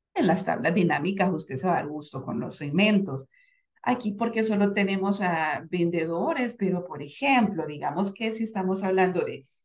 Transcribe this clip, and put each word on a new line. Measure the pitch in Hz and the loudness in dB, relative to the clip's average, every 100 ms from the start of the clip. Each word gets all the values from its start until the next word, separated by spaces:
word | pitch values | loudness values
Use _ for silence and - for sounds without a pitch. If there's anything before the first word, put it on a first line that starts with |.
| _ | _
En | 381 202 | 0 2
las | 175 | 2
tablas | - 110 143 | 0 0 2
dinámicas | 180 170 143 170 190 185 | 2 2 2 0 2 0
usted | 165 - 131 | 0 -4 -4
se | 180 | 0
va | |
a | 147 | 0
dar | 143 | -2
gusto | 151 147 139 | -10 -10 -10
con | - 147 | -6 -6
los | 135 - | -6 -8
segmentos. | 143 165 214 202 - 135 - _ _ _ _ _ | -2 2 4 4 2 -6 -10 _ _ _ _ _
Aquí | - 247 208 | -2 0 -2
porque | 196 233 226 | -2 -2 0
solo | 220 202 202 | 0 2 2
tenemos | 202 196 190 196 196 | 2 0 0 0 0
a | 180 160 156 - 165 | 0 2 0 -2 -4
vendedores, | 180 170 170 160 170 269 285 247 | 0 0 0 0 0 0 0 -2
pero | - 190 180 | -2 -2 -2
por | - 143 | -4 -12
ejemplo, | 143 - 277 262 208 160 156 | -12 -4 2 4 4 0 -6
digamos | 147 147 160 196 | -4 -4 -2 -2
que | - 220 | -2 -4
si | 220 | -4
estamos | 220 196 185 190 | -4 -2 -2 0
hablando | 196 190 180 175 | 0 2 2 2
de, | 147 135 - _ | -2 -6 -16 _